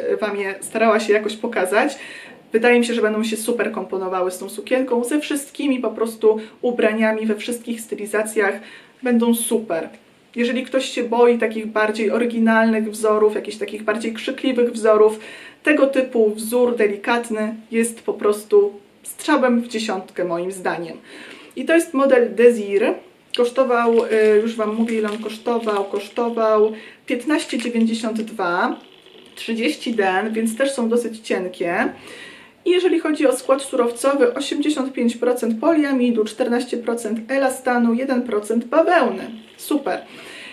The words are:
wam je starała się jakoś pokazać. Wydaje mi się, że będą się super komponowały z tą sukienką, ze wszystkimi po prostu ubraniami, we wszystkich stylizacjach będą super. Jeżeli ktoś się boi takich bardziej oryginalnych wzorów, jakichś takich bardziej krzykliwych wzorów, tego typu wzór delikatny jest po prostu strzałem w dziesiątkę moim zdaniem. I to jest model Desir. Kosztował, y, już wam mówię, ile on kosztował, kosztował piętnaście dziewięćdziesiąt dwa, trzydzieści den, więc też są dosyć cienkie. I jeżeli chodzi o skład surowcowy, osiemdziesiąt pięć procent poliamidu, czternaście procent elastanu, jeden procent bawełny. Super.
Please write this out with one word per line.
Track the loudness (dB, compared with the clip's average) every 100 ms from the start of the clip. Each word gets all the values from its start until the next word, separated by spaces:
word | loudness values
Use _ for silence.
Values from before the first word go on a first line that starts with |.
| -2 -2
wam | -2 -4
je | -4 -6
starała | -8 0 2 4
się | 4
jakoś | 2 0 -4
pokazać. | -4 -2 0 2 0 -2 -12 -18 -18 -20 -4
Wydaje | 2 4 4
mi | 4
się, |
że | 0
będą | 0 0
się | -2 -2
super | -2 -2 -2
komponowały | -4 -6 -6 -4 -2 -2
z | -4
tą | -10
sukienką, | -10 -2 0 0 0
ze | 0 -2
wszystkimi | -2 -4 -6 -4 -2 0
po | -2
prostu | -2 -4 2 2 2 -2 -6
ubraniami, | -2 2 2 2 0 0 -2
we | -4
wszystkich | -4 -8 -8 -10
stylizacjach | -8 -10 -4 -4 -2 0 0 -2 -8 -20 -20 _
będą | 0 2 4 2
super. | 0 -2 -2 -6 -6 -12 _ _ _ -2
Jeżeli | -2 -2
ktoś | -2 -2 -2
się | -4
boi | -2 4 4 4
takich | 0 -4 -4
bardziej | -2 0 0 0
oryginalnych | 0 0 2 2 4 4 2 -2
wzorów, | -2 0 4 4 2
jakichś | -6 -8
takich | -8 -6
bardziej | -4 -4 -4
krzykliwych | -6 -6 -2 0 2 0
wzorów, | 2 4 6 6 4 -8 -18 -20 -4
tego | 0 4 4
typu | 2 0 2 2
wzór | 0 -2 2 2 2
delikatny | 0 0 -2 -2 -2 -4 -4 -6 -4
jest | -2 -2 -2
po | -6
prostu | -2 0 -2 2 4 4 0 -16 _
strzałem | -18 -8 0 2 4 2
w | 0
dziesiątkę | -4 -4 -6 -6 -6
moim | -4 -2 -4
zdaniem. | -6 -6 -6 -8 -12 -18 -20 -20 -20 -14 -8
I | 2
to | 2
jest | 2
model | 2 4 4 4 6
Desir. | 6 6 2 2 2 0 -8 _ _ -2
Kosztował, | 0 0 2 2 4 2
y, | 2 2 4 4
już | 2 0
wam | -2 0
mówię, | 0 0
ile | -2
on | -4
kosztował, | -8 -6 -4 -2 0 -2
kosztował | -2 -6 -6 -4 -2 0 2 4 2 0 -12 -14 -6
piętnaście | -4 0 -2 -2 -4
dziewięćdziesiąt | -2 0 2 0 -4 -4
dwa, | -6 -4 -2 0 0 -2 -12 -20 -20 -20 -20 -12
trzydzieści | -6 -2 -2 -2 -4
den, | 0 0 0 -2
więc | -2 -2 0
też | -2
są | 0 0
dosyć | 0 -2 -6
cienkie. | -6 -4 -4 -6 -4 -2 -2 -6 -16 -18 -20 -20 -20 _ 0
I |
jeżeli | 2 4 2
chodzi | 0 2 2
o | 2
skład | 0 0
surowcowy, | 0 -2 0 0 0 2 2
osiemdziesiąt | 0 -4 -2 0 0 -2
pięć | -2 -2 0
procent | 0 0 -2 0
poliamidu, | 2 2 2 2 2 2 -2
czternaście | -2 -2 -2 -2 -4
procent | -4 -4 -4 -6 -4
elastanu, | 0 0 -2 -2 2 2
jeden | 0 0 -2
procent | -2 -2 -2 -2 2
bawełny. | 2 4 4 2 -2 -10 -14 -20 -14
Super. | -4 -4 -2 -6 -8 -18 -18 -18 -18